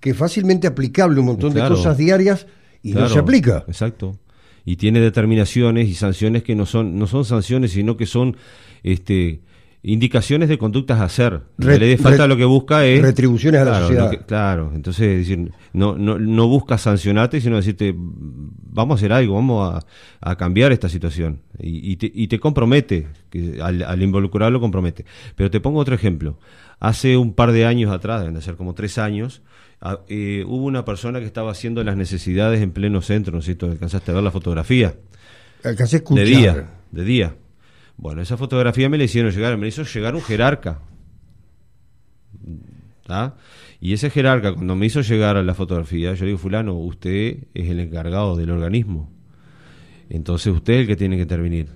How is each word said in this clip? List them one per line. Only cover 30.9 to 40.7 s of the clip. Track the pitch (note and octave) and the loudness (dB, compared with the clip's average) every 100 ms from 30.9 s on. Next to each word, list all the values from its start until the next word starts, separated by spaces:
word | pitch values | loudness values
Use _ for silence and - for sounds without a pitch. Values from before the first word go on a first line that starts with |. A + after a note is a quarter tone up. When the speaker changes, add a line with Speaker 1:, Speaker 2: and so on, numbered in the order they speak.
| G2+ A#2+ B2 | -8 -8 -8
Speaker 2:
que | A2 | -10
estaba | A2 A2 | -8 -8
haciendo | G#2 A#2 A#2 | -8 -6 -4
las | G#2+ G2 | -4 -2
necesidades | F#2 F#2 - F#2 A2 A2+ | -4 -6 -2 0 2 2
en | G2+ | 0
pleno | E2+ G2+ G2+ | -2 0 0
centro, | F2 G#2+ F#2+ | 0 -2 -2
¿no | E2+ | -6
es | |
cierto? | D#2 F2 F2 | -4 -4 -4
¿Alcanzaste | E2 E2+ F#2+ - | -4 -4 -6 -2
a | |
ver | F2 | -2
la | G2+ | 0
fotografía? | F#2 F2 E2 D#2+ B2+ G#2 - - - - - - _ | -2 -4 -4 0 2 2 0 -18 -20 -20 -20 -20 _
Speaker 1:
Alcancé | B2 G#2+ A#2+ D#3 | -8 -2 0 0
a | |
escuchar. | D#3+ C3 | 2 2
Speaker 2:
De | G2+ | 6
día, | C3 G#2+ D#2 - - - | 6 6 4 -4 -18 -16
de | - | -8
día. | F#2 B2 F2+ C#2+ _ _ _ _ _ - | -2 0 0 -4 _ _ _ _ _ -16
Bueno, | D#2 D#2 | -12 -10
esa | E2+ A#2+ | -8 -6
fotografía | C3 B2+ B2 A#2+ C3+ | -4 0 0 2 2
me | D3+ | 2
la | |
hicieron | C3 A#2 A2+ | 0 2 0
llegar, | F#2+ A2+ A#2 | 0 -2 -2
me | |
la | G#2 | -6
hizo | G#2+ | -8
llegar | D3+ A2+ A2 | -8 -6 -6
un | D3 | -6
jerarca. | D#3+ G#2+ B2 C#3+ - | -6 0 0 0 -6